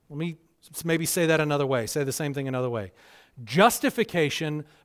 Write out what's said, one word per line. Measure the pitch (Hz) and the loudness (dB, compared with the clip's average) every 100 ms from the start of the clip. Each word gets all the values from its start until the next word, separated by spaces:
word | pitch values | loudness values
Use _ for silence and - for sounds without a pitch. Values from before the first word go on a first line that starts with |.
| _ | _
Let | 147 | -6
me | 170 160 _ _ - | -6 -8 _ _ -18
s-, | - | -8
maybe | 165 165 | -2 0
say | 165 185 165 | 0 2 4
that | 160 | 4
another | 151 143 135 | 4 2 2
way. | 131 107 | 0 0
Say | 151 | -2
the | 135 | -2
same | - 147 | -2 -4
thing | 139 135 | -4 -4
another | 127 127 | -2 -2
way. | 117 95 - - - _ - | -4 -8 -14 -20 -20 _ -18
Justification | 110 143 226 - 269 - 208 175 147 - 156 151 - _ | -4 4 6 6 0 0 -2 0 0 0 -4 -6 -8 _